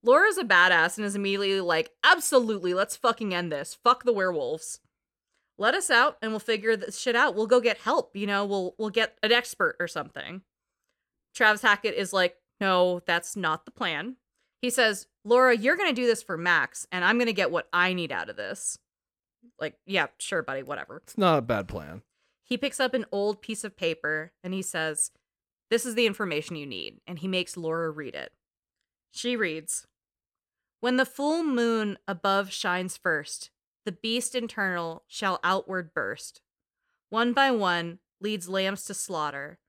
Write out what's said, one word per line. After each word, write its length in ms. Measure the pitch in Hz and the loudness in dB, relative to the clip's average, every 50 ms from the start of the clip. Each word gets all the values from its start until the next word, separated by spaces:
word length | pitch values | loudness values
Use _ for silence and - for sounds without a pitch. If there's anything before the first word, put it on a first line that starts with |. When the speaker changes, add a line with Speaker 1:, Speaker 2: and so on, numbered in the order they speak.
Speaker 1:
Laura's 360 | - 226 254 311 381 440 403 | 8 8 8 8 8 6 4
a 60 | 370 339 | 0 2
badass 540 | 214 196 175 175 185 180 165 160 180 - | 4 6 8 8 8 6 4 4 2 0
and 80 | 214 214 | -4 -6
is 100 | 202 196 | -4 -4
immediately 440 | 202 202 196 196 196 202 196 196 190 | -2 -2 -2 0 0 0 0 0 0
like, 300 | 185 175 170 160 165 - _ _ - | 2 2 2 0 0 -4 _ _ 4
"Absolutely, 720 | 294 359 349 294 - 302 262 240 220 220 196 170 180 180 | 4 4 4 2 2 2 4 4 2 -2 -2 -2 -2 0
let's 220 | 185 202 - - | 0 0 -2 -4
fucking 380 | - - 240 226 - 226 202 180 | -2 0 0 0 0 -4 -4 -4
end 180 | 175 175 170 | -4 -4 -4
this. 220 | 151 143 147 - - | -6 -6 -8 -10 -14
Fuck 300 | _ _ 240 - 359 - | _ _ 2 2 4 2
the 100 | 240 233 | 0 0
werewolves. 640 | 202 190 185 180 156 135 120 151 160 - - - - _ _ _ _ _ _ _ _ _ _ _ _ _ _ _ | 2 0 0 0 -2 -2 -2 -4 -6 -8 -12 -14 -14 _ _ _ _ _ _ _ _ _ _ _ _ _ _ _
Let 180 | - 196 226 269 | -2 0 0 0
us 140 | 392 359 - | 0 0 4
out 280 | 285 233 254 294 - _ | 4 6 6 4 2 _
and 100 | - 220 | -6 -6
we'll 80 | 220 214 | -6 -6
figure 360 | - - 226 208 196 226 226 | -2 -2 -2 0 2 0 0
this 200 | 208 185 - 196 - | 0 -2 -10 -10 -6
shit 160 | - 254 233 | -4 0 2
out. 180 | 240 269 277 180 | 2 2 2 2
We'll 120 | 208 220 | 0 2
go 120 | 208 247 247 | 4 4 4
get 200 | 226 233 202 - | 4 2 0 0
help, 360 | - - 285 294 - - _ | -2 0 0 0 0 -2 _
you 100 | 202 208 | -6 -4
know, 200 | 202 202 202 208 | -2 -2 -2 -2
we'll, 300 | 202 202 196 185 180 - | -2 -2 -2 -2 -4 -6
we'll 120 | - 226 214 | -6 -6 -2
get 280 | 190 226 220 - _ _ - | 0 0 0 0 _ _ 2
an 80 | 214 | 2
expert 440 | 233 240 240 - - _ 190 156 - _ | 2 2 2 -2 -4 _ -2 -2 0 _
or 80 | 175 | -6
something." 540 | 170 - 160 139 - _ 139 - - 170 190 190 _ _ _ _ _ _ _ _ _ _ _ _ _ _ _ _ _ _ | -6 -4 -8 -8 -8 _ -14 -14 -12 -14 -16 _ _ _ _ _ _ _ _ _ _ _ _ _ _ _ _ _ _ _
Travis 280 | - 240 214 214 208 | 4 6 6 6 6
Hackett 340 | - 226 202 202 - 220 - | 4 4 4 4 2 -2 -2
is 180 | - 196 185 - | -2 -4 0 2
like, 240 | 190 180 175 - _ _ _ _ _ | 2 2 2 0 _ _ _ _ _
"No, 400 | 196 196 185 180 180 180 180 175 - | 0 2 4 6 6 4 2 -2 -2
that's 300 | - 170 175 175 - - | -2 -2 -2 -2 -6 -8
not 300 | 208 180 160 156 165 _ | -2 0 0 -2 -2 _
the 60 | - | -16
plan." 440 | _ - 233 180 160 147 165 240 254 _ _ _ _ _ _ _ _ _ | _ -6 -4 -4 -4 -4 -6 -8 -12 _ _ _ _ _ _ _ _ _
He 80 | - 247 | -4 -2
says, 380 | 240 - 240 220 208 190 - _ _ _ _ | 2 4 4 2 2 0 -8 _ _ _ _
"Laura, 320 | 208 240 247 262 254 240 | 4 4 6 6 6 4
you're 200 | 226 202 254 330 | 4 4 2 2
gonna 140 | 349 403 349 269 | 2 2 0 0
do 140 | 226 247 | 2 2
this 160 | 240 226 214 - | 2 2 0 -2
for 140 | - 185 | -8 -8
Max, 500 | 165 170 180 175 156 135 - - - - _ | -4 0 2 2 2 2 0 -6 -14 -12 _
and 120 | - 180 175 | -4 0 2
I'm 140 | 185 220 240 | 2 2 2
gonna 140 | 247 226 214 | 2 0 0
get 180 | 196 190 135 | 0 0 0
what 160 | 120 135 139 _ - | 0 -2 -4 _ 0
I 200 | 175 180 185 185 | 0 2 2 0
need 180 | 180 170 156 | -2 -4 -4
out 180 | 139 90 80 - | -6 -6 -6 -8
of 60 | - | -8
this." 420 | - 104 98 - - - - - - _ _ _ _ _ _ _ _ _ _ _ _ _ 240 _ _ | -10 -10 -10 -10 -8 -8 -10 -10 -10 _ _ _ _ _ _ _ _ _ _ _ _ _ -20 _ _
Like, 180 | - 196 - _ _ | -10 -10 -10 _ _
"Yeah, 220 | - 196 180 151 135 _ | -2 0 0 0 0 _
sure, 240 | _ - - 202 170 | _ -8 -4 -4 -4
buddy, 220 | 156 - 135 135 131 | -4 -4 -8 -8 -8
whatever." 340 | 127 147 - - _ - | -8 -10 -10 -10 _ -16
Speaker 2:
It's 200 | - _ - - | -18 _ -10 -2
not 200 | - 196 180 160 147 | 2 4 4 4 4
a 20 | |
bad 260 | 117 117 120 104 98 | 2 0 -2 -2 -2
plan. 360 | - - 92 76 73 82 110 _ _ _ _ _ _ _ _ _ | -6 -8 -10 -10 -12 -14 -16 _ _ _ _ _ _ _ _ _
Speaker 1:
He 140 | _ 247 | _ -6
picks 220 | 240 - 277 - - | -4 -4 -6 -2 -2
up 140 | 262 254 254 | -2 -2 0
an 120 | 247 214 - | -4 -4 -4
old 300 | - 202 202 208 208 202 | -4 -2 -2 -2 -2 -4
piece 220 | - - 220 208 - | -8 -10 -10 -8 -8
of 140 | 208 _ | -12 _
paper 540 | _ 190 165 160 160 - 151 156 156 156 175 _ _ - | _ -4 -4 -4 -2 -4 -4 -4 -4 -6 -10 _ _ -10
and 100 | 180 185 | -8 -6
he 80 | 190 | -6
says, 500 | 180 - - 170 160 160 151 - - - _ _ _ _ _ _ _ _ _ _ _ _ | -6 -6 -6 -4 -4 -4 -4 -4 -6 -6 _ _ _ _ _ _ _ _ _ _ _ _
"This 160 | 226 233 240 | -2 -2 0
is 100 | 254 220 | -2 0
the 120 | 226 240 | 0 0
information 480 | 214 202 - 214 180 156 147 156 - 175 | 0 0 -2 -4 -4 -4 -6 -6 -6 -10
you 100 | 156 147 | -10 -10
need," 340 | 139 117 90 69 52 55 - _ | -10 -12 -12 -12 -14 -16 -18 _
and 140 | - 180 156 | -14 -12 -8
he 80 | 160 | -6
makes 280 | 190 185 180 175 - - | -2 -2 -2 -4 -4 -8
Laura 340 | 180 165 160 160 165 165 160 | -8 -6 -4 -4 -2 -4 -4
read 240 | 151 156 147 127 - | -6 -8 -12 -10 -10
it. 180 | 71 67 - _ _ _ _ _ _ _ _ _ _ _ _ _ _ _ _ | -12 -14 -14 _ _ _ _ _ _ _ _ _ _ _ _ _ _ _ _
She 240 | _ - - 240 247 | _ -8 -4 -4 -2
reads, 520 | 233 214 175 156 160 156 - - - - _ _ _ _ _ _ _ _ _ _ _ _ _ _ _ _ _ _ _ | -2 -2 -4 -4 -8 -8 -8 -8 -8 -8 _ _ _ _ _ _ _ _ _ _ _ _ _ _ _ _ _ _ _
"When 180 | - 240 254 | -2 0 2
the 80 | 254 262 | 2 2
full 380 | 262 - - 277 294 311 339 330 | 0 -2 -2 0 0 0 2 0
moon 540 | 311 262 240 233 233 226 220 214 208 196 - _ | 0 0 2 2 2 2 0 0 -2 -4 -6 _
above 440 | - 196 165 - 196 196 196 202 190 | -8 -8 -2 0 2 2 2 0 -2
shines 460 | - - - 196 180 180 185 185 - | -8 -6 -4 -2 -2 -2 -4 -6 -8
first, 540 | - _ 185 160 151 151 - - - - - _ _ _ _ _ _ _ | -4 _ -2 0 0 -2 -6 -12 -14 -14 -18 _ _ _ _ _ _ _
the 60 | 214 | -12
beast 440 | 180 _ - 220 226 247 240 - - | -12 _ -6 -2 -2 -2 -2 -2 -4
internal 680 | 254 226 220 - - 202 190 180 175 170 165 160 165 _ | -4 -6 -6 -6 -4 -4 -2 -2 -4 -4 -6 -8 -12 _
shall 320 | _ - - 214 196 180 - - | _ -10 -4 -2 -2 -2 0 0
outward 500 | 175 190 196 - - 190 185 175 160 _ | 0 0 0 -2 -4 -6 -6 -6 -6 _
burst. 480 | 160 120 98 107 - - - _ - _ _ _ _ _ _ _ _ _ _ _ _ _ _ | -4 -4 -4 -6 -8 -12 -18 _ -20 _ _ _ _ _ _ _ _ _ _ _ _ _ _
One 240 | 202 220 233 240 240 | -2 0 2 2 4
by 180 | 254 269 269 | 4 4 4
one 480 | 254 226 202 180 175 170 170 170 170 - _ _ _ _ | 4 2 2 0 0 0 -2 -6 -10 -14 _ _ _ _
leads 300 | 190 208 214 208 170 175 | -6 -6 -6 -6 -6 -4
lambs 340 | 190 190 190 190 196 196 - | -2 -2 0 -2 -4 -6 -8
to 80 | - 202 | -10 -8
slaughter. 680 | - - - 185 160 151 147 139 139 139 151 165 _ _ | -8 -8 -6 -4 -4 -4 -4 -6 -8 -12 -14 -16 _ _